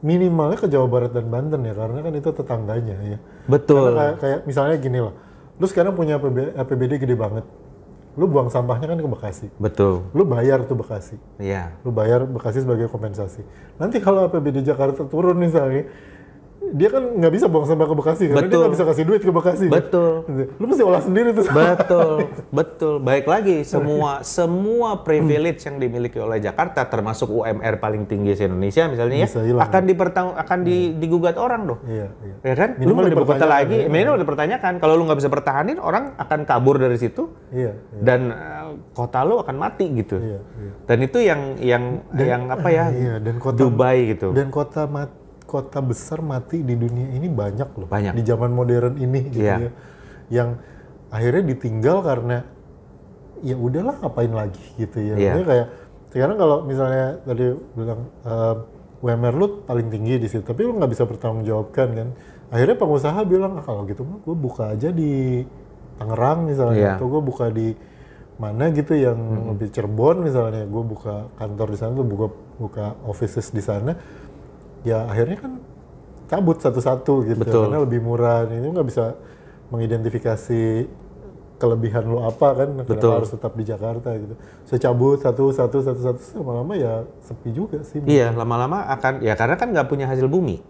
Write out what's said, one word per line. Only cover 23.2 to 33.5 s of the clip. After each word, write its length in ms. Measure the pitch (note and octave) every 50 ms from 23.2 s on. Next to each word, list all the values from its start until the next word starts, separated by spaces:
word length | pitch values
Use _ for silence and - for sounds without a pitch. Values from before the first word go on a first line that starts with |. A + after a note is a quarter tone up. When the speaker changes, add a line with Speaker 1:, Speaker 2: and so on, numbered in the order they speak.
| C3+ C#3+
Speaker 2:
lagi, 340 | E3 G#3 A3 G3 F3+ D#3 D3
semua, 600 | - - C#3+ C#3 D3 D3+ D3 D3+ D3 C#3 C#3 C#3+
Speaker 1:
<laughs> 140 | - - -
Speaker 2:
semua 580 | F3 E3 E3+ F3+ G3 G#3 A3+ A#3+ A#3+ A3+ G3+ F#3
privilege 640 | - E3 D#3 D3+ D3+ D#3 C#3+ - D#3 E3+ D#3+ -
yang 160 | - D3+ C#3+
dimiliki 400 | C#3 C3+ B2 A#2 A#2+ A#2+ A#2+ A#2+
oleh 240 | - A2 A2 A2+ A2
Jakarta, 420 | G#2 G2+ F#2 - E3 F3+ E3+ - B2+
termasuk 460 | - - A2+ G#2 G#2+ A2 - - G#2+
U 140 | G#2 A2+ G#2+
M 160 | A2+ A2 G#2
R 160 | G#2+ A2+ G#2+
paling 320 | - - A2 G#2+ G#2 G#2 F#2+
tinggi 240 | G#2+ G2+ G2+ G2+ G2+
se-Indonesia 560 | F#2+ G#2 F#2+ F2+ F2+ F#2+ G2+ G2 D#3+ E3 D#3+
misalnya 240 | C#3 A#2 A#2+ A#2+ B2+
ya, 140 | C#3+ - -
Speaker 1:
Bisa 160 | - A#2+ A2
hilang. 160 | A2+ B2 B2
Speaker 2:
akan 220 | D#3 - - F#3+ F#3
dipertang-, 500 | F#3 F#3+ E3+ F#3 F3+ F3+ F#3 F3+ F3+ F3+
akan 240 | - D#3+ - F3+ F3+
di-, 120 | F3+ F3 F3+ F3+ F3+ F3
Speaker 1:
Hmm. 100 | D#3+ D#3+
Speaker 2:
digugat 380 | D#3 E3 E3 F3 E3 F3 E3
orang 260 | F3 A3 B3 B3 A3+ G#3 E3
dong. 120 | A#2+ A2+ -
Speaker 1:
Iya, 240 | B2 A2+ A2 G#2 G2 G#2 -
iya. 160 | - - G2 - -
Speaker 2:
Ya 120 | C3 C3
kan? 120 | B2 F#3 A3+ B3+
Speaker 1:
Minimal 140 | - C3 D3
Speaker 2:
Lu 80 | G3+
mau 80 | - F#3
ibu 80 | F3+ D#3+
kota 80 | E3 C#3 B2+ D3
Speaker 1:
dipertanyakan 180 | C3+ D#3+ D#3